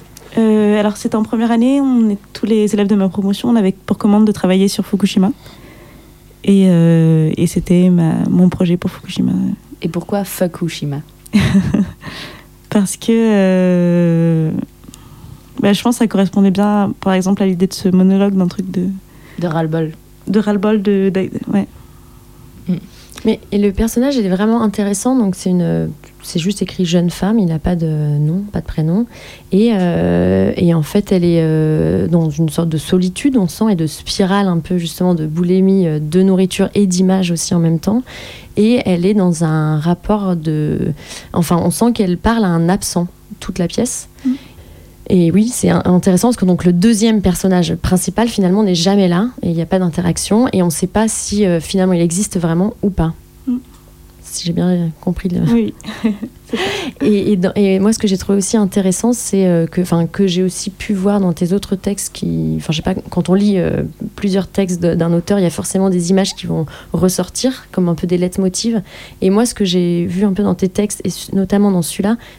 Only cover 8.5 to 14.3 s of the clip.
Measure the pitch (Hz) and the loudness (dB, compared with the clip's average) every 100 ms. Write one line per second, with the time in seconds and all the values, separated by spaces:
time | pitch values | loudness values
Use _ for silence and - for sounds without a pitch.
8.5 | - 175 175 190 - - - 185 190 190 | 2 0 0 -4 -8 -10 -2 0 0 -2
9.5 | 196 - - 170 170 - 202 190 - 180 | -6 -12 -10 -8 -6 -4 -4 -4 -2 -4
10.5 | - 165 - 147 143 - - - 202 - | -2 -6 -6 -6 -8 -10 -20 -2 2 4
11.5 | 190 - - 185 - - - - - - | 2 2 0 -2 -6 -16 -16 -16 -18 -20
12.5 | - - 214 185 - - 226 226 202 190 | -20 -2 0 0 -2 0 2 2 2 2
13.5 | 185 185 180 175 175 170 165 165 | 2 2 2 2 2 2 2 2